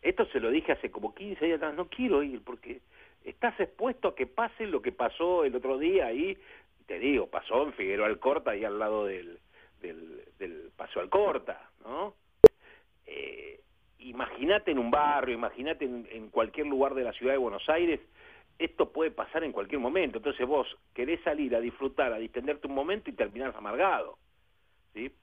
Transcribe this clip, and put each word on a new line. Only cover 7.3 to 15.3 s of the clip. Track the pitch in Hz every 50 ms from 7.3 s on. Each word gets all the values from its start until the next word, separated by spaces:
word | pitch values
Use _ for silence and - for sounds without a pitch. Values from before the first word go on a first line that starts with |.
| - - - - 104 123 143
en | 151 -
Figueroa | - 104 95 98 101 107 107
Alcorta, | 110 - - 127 143 160 131 131
ahí | 110 98 107
al | 107 101 104
lado | 110 107 107 107 104
del, | 101 95 92 87 85 85 85 _ _ _ - - - _ _
del, | - 90 82 80 82 80 78 73 - - - _
del | 98 90 82 76 78 - _
Paseo | _ 92 - - - 90
Alcorta, | 95 - 190 208 196 156 131 - - 95 85 - - _ _ -
¿no? | 107 123 151 190 208 190 _ _ _ _ _ _ 147 - _ _ - - - _ _ _ _ _
Eh, | - 76 71 69 69 67 - 73 76 67 - - _ _ _ _ _ _ _
imagínate | - 127 120 123 131 117 - - 127 156 196 208 - -
en | 156 135
un | 120 117
barrio, | 120 147 147 147 147 143 131 127